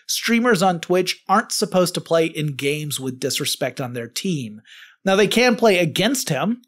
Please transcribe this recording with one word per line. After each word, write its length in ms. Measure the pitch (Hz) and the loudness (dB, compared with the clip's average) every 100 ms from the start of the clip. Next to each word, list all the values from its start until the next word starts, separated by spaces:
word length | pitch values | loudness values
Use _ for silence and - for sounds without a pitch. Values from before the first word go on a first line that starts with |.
| - | -8
streamers 560 | - - 233 247 202 | -6 0 2 2 4
on 200 | 190 170 | 2 0
Twitch 420 | - 180 185 - - | 0 0 0 -4 0
aren't 240 | 196 - | 0 0
supposed 400 | - 202 185 175 | -2 0 2 0
to 80 | - | -2
play 240 | - 165 160 | 0 2 2
in 320 | 160 151 131 | -2 -6 -4
games 420 | 139 151 151 135 | -4 -2 -4 -6
with 220 | 131 127 | -6 -4
Disrespect 580 | 135 - - - 131 - | -4 -4 -4 -2 -4 -4
on 140 | 127 | -8
their 160 | 123 120 | -8 -10
team. 520 | - 196 156 117 107 - - - _ 190 | -6 -4 -4 -6 -12 -20 -20 -20 _ 0
Now, 100 | 190 | 2
they 120 | 208 | 2
can 280 | 226 247 233 | 4 2 4
play 240 | 226 180 | 4 4
against 480 | 170 123 196 277 - | 2 0 0 0 -2
him 340 | 135 175 240 | -2 -2 -4